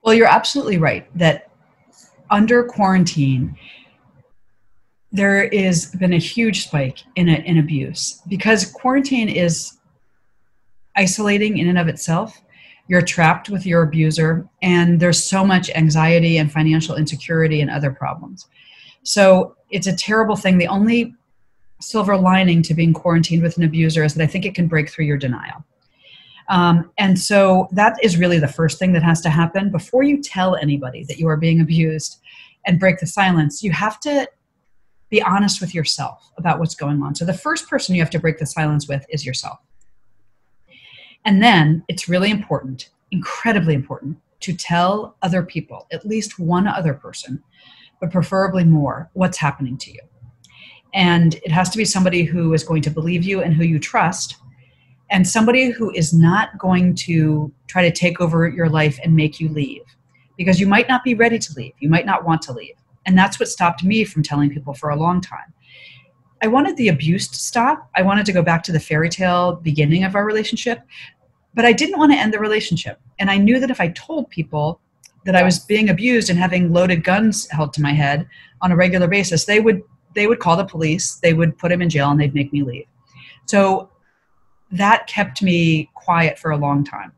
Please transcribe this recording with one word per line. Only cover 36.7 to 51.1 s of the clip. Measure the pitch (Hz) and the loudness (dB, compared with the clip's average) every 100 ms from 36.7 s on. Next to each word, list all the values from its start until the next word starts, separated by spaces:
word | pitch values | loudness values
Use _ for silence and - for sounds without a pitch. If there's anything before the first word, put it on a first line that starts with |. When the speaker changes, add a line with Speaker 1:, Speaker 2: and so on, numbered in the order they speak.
| - | -6
Speaker 1:
going | 143 147 | -4 -4
on. | 143 147 | -4 -4
So | 170 | -4
the | |
first | 180 302 330 - | -4 -4 -6 -4
person | 277 - 180 | -6 -2 0
you | |
have | 156 | 0
to | 165 | -2
break | 165 156 | -4 -4
the | 151 | -8
silence | - 156 151 147 | -4 -2 -2 -4
with | 139 - | -10 -8
is | 151 135 | -10 -8
yourself. | 127 - - _ - - _ _ _ _ _ _ _ _ - - - - _ 214 | -10 -12 -16 _ -20 -20 _ _ _ _ _ _ _ _ -20 -20 -20 -20 _ 2
And | 190 | 6
then | 214 190 151 165 - | 8 8 6 2 -2
it's | 165 - | -8 -2
really | 180 202 | 0 0
important, | 214 - 139 135 131 - _ _ | -2 -4 -6 -6 -14 -16 _ _
incredibly | 185 - - 226 202 160 | -8 -6 -4 -2 0 0
important, | 143 - 131 139 160 _ _ | 0 -4 -10 -12 -14 _ _
to | - | -10
tell | 175 - 175 180 208 220 _ | -10 -2 0 0 -2 -6 _
other | 185 185 | -2 -2
people, | 180 160 - 101 - | -2 -10 -10 -18 -14
at | 165 208 | -12 -6
least | 220 208 - | -6 -6 -8
one | 165 180 208 | -2 0 0
other | - 165 | -2 -4
person, | 135 - - - 127 _ _ - _ _ _ | -6 -12 -18 -14 -14 _ _ -20 _ _ _
but | 170 | -4
preferably | 180 - 190 190 185 | -2 -2 -2 0 2
more, | 165 156 139 113 165 | 4 4 0 -6 -12
what's | 185 180 - | -4 -4 -2
happening | 147 - 131 127 | -6 -4 -8 -8
to | - | -14
you. | - _ _ - _ _ - - - _ | -20 _ _ -20 _ _ -20 -20 -20 _
And | 196 180 | 0 2